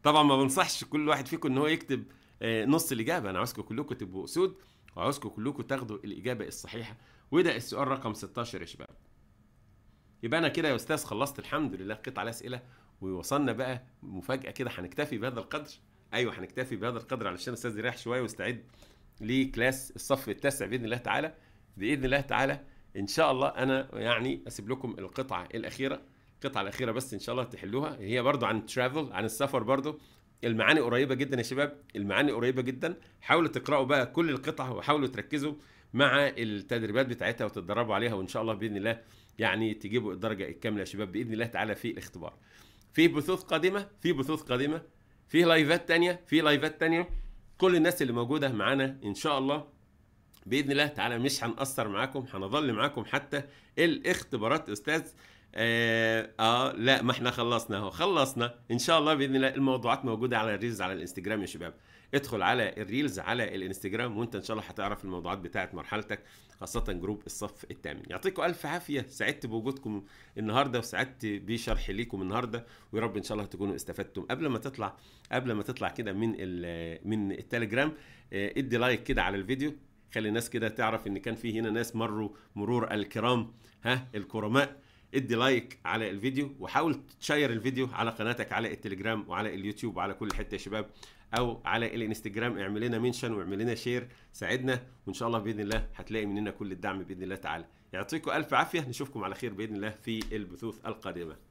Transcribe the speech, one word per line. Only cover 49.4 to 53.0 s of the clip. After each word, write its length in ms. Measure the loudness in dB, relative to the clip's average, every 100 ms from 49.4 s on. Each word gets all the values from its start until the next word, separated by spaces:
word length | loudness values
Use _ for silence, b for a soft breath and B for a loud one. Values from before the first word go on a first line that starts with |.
| 2 0 -4 -20 _ _ _ _ _ -20 -2
بإذن 260 | 0 2
الله 160 | 2 2
تعالى 320 | 2 0 2
مش 240 | 0 0
هنقصر 440 | -2 -2 -2 -2 -2
معاكم، 380 | 0 -2 -4 -6
هنظل 400 | -6 0 0 2
معاكم 320 | 2 0 0